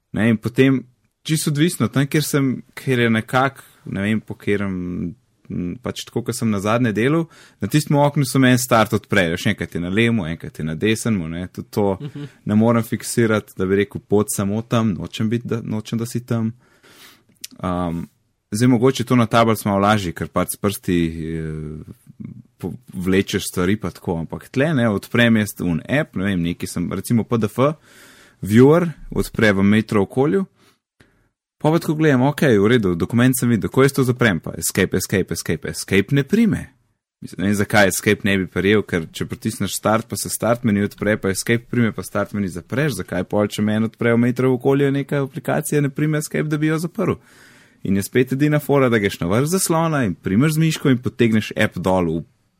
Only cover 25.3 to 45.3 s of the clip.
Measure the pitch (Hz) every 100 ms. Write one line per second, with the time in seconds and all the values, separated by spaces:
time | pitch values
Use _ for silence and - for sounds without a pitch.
25.3 | 113 104 - 92 80 - 131 156 101 98
26.3 | 92 85 87 101 - 85 87 - 120 101
27.3 | 120 107 - 135 151 _ - - - -
28.3 | _ 92 107 135 165 170 143 - - 98
29.3 | - 110 98 101 107 107 107 98 - 143
30.3 | 190 196 _ _ _ _ _ _ _ _
31.3 | _ _ _ 151 165 - 151 156 131 131
32.3 | 143 160 107 101 123 98 87 90 117 127
33.3 | 131 123 117 90 - 131 139 127 123 120
34.3 | 82 - - 82 - 92 95 - 98 87
35.3 | 85 - 82 - - - - 196 139 139
36.3 | 214 233 139 - _ _ _ _ _ -
37.3 | - 95 101 101 110 98 - - 104 104
38.3 | 98 90 - 92 107 95 90 80 - 90
39.3 | 92 113 107 98 - 110 110 - 101 -
40.3 | - 110 117 113 101 101 - 101 110 98
41.3 | 92 - 117 - 123 117 - 92 101 101
42.3 | 104 98 85 - 117 156 98 87 90 92
43.3 | 104 104 - 107 107 110 - 117 117 120
44.3 | 123 127 127 135 139 139 139 139 147 135